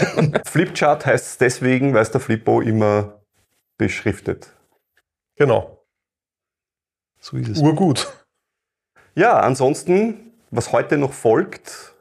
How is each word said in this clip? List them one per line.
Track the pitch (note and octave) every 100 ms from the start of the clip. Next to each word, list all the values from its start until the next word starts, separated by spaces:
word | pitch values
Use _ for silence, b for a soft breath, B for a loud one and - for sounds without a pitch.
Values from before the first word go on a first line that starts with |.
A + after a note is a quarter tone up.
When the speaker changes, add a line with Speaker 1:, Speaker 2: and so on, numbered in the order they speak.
| F#3 -
Speaker 1:
<laughs> | D3+ - -
Speaker 2:
Flipchart | D3 F3+ - D3+ D3+ C3
heißt | A2+ - -
deswegen, | B2 B2+ B2+ B2+ C#3
weil's | A2+ A2
der | -
Flippo | - A2 A2+ A#2
immer | A2+ A2 G#2 G#2 G#2 - _ _ _ _ _ -
beschriftet. | G#2 - G#2+ G2 - F2+ - _ _ _ _ _ _ _ _ -
Speaker 3:
Genau. | D3 A2 - - _ _ _ _ _ _ _ _ _ _ _ _ _ _
Speaker 1:
So | - C3
ist | A#2+
es. | G#2+
Speaker 3:
Urgut. | D3 D#3 F#3 B2+ - - _ _ _ _ _ _ _ _ b
Speaker 2:
Ja, | - A3 D#3
ansonsten, | G#2+ C3 C3 D3+ - F#3 A3+ G#3+ - _ _
was | A#2 -
heute | A#2+ C3 D3+
noch | C3+
folgt, | - A2+ A#2+ G3 - - - - _